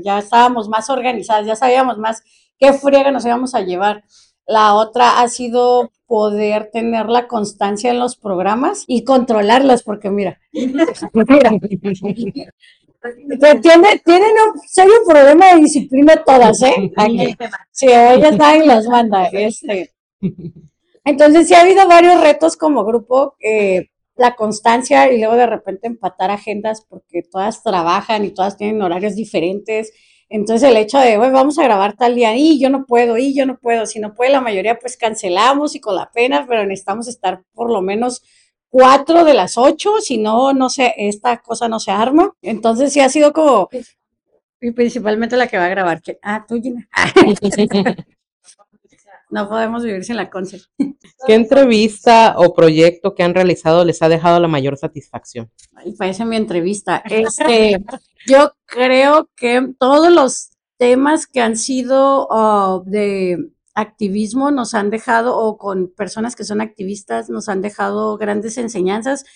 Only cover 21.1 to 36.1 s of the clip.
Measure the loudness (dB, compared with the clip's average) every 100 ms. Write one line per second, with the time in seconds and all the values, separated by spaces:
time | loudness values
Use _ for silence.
21.1 | 4 6 6 6 6 6 6 6 6 6
22.1 | 6 4 2 -2 -2 -2 -2 -2 -4 -2
23.1 | -2 -2 -4 -4 -2 0 -2 -6 _ _
24.1 | -2 -2 0 -6 -4 -2 -2 0 2 2
25.1 | 2 0 0 0 -2 -10 -12 -12 -10 -10
26.1 | -6 -6 -6 -8 -8 -8 -10 _ -20 _
27.1 | -12 -10 -8 -8 -6 -6 -4 -2 -4 -4
28.1 | -6 -6 -6 -6 -6 -8 -6 -4 -4 -6
29.1 | -8 -8 -6 -4 -6 -8 -8 -8 _ _
30.1 | _ _ -8 -4 0 2 2 0 2 2
31.1 | 2 2 2 0 0 0 0 -2 -2 -2
32.1 | 0 -2 2 2 2 0 -2 -2 0 0
33.1 | 0 -2 -2 -4 -4 -4 -4 -4 -10 -10
34.1 | -4 0 0 -2 -4 -4 -4 -6 -6 -8
35.1 | -6 -4 0 0 0 -4 -8 -8 -8 -6